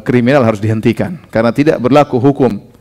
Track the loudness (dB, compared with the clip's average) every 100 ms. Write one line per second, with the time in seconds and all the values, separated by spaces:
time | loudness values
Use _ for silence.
0 | 0 0 2 2 0 -2 -2 -2 -2 -2
1 | -6 -8 -6 -2 -2 0 0 0 2 2
2 | 2 0 0 2 0 -2 -12 -20